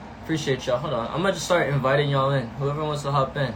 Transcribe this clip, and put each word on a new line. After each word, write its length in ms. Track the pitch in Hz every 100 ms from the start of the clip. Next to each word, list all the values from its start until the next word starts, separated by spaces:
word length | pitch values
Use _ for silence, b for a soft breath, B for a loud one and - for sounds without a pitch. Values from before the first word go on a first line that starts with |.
| - -
Appreciate 420 | - 156 147 131 -
y'all. 140 | 123
Hold 140 | 156 120
on. 120 | 120
I'm 100 | 135
gonna 120 | 196
just 120 | 180 -
start 240 | 175 135
inviting 400 | 139 131 143 147
y'all 220 | 139 135
in. 160 | 139 117
Whoever 320 | 113 139 151
wants 200 | 151 147
to 80 | 143
hop 260 | 139 135 151
in. 160 | 127